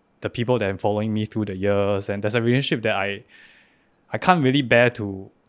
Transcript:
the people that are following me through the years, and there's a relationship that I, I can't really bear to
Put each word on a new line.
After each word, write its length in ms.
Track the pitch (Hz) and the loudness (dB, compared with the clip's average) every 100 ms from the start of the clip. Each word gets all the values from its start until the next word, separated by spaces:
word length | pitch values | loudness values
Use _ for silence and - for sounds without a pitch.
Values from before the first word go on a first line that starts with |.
| _ _ | _ _
the 60 | 101 | -8
people 280 | - 113 123 | -4 0 0
that 100 | 98 | 0
are 20 | 98 | -2
following 360 | 104 104 110 | -2 0 -2
me 100 | 107 | -2
through 220 | 107 110 104 | -2 -4 -6
the 100 | 92 | -2
years, 520 | 101 101 101 101 101 | 0 2 2 -2 -4
and 120 | 101 | -4
there's 120 | 104 | -2
a 80 | 120 | 0
relationship 400 | 117 127 135 139 | 2 0 0 -2
that 140 | 110 98 | -2 -2
I, 260 | 98 101 - - - _ _ _ _ _ _ | -4 -6 -14 -20 -20 _ _ _ _ _ _
I 60 | 117 | -2
can't 240 | - 180 | 2 4
really 200 | 131 139 | 4 2
bear 280 | 120 120 120 | 4 4 4
to 400 | - 101 95 98 _ | 0 -6 -8 -14 _